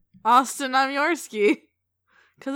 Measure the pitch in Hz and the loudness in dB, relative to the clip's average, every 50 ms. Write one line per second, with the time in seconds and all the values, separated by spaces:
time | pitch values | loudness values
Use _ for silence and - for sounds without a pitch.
0 | _ _ _ - - 220 240 254 269 233 - - 277 269 254 269 269 269 277 277 | _ _ _ -6 0 2 4 4 4 2 -2 -8 -6 -2 0 0 0 0 -2 -2
1 | 294 330 339 262 - - - 214 202 208 - - _ _ _ _ _ _ _ _ | -2 -2 -2 -4 -6 -8 -2 0 2 2 2 0 _ _ _ _ _ _ _ _
2 | _ _ _ _ _ _ _ - - 269 277 | _ _ _ _ _ _ _ -14 -10 -8 -6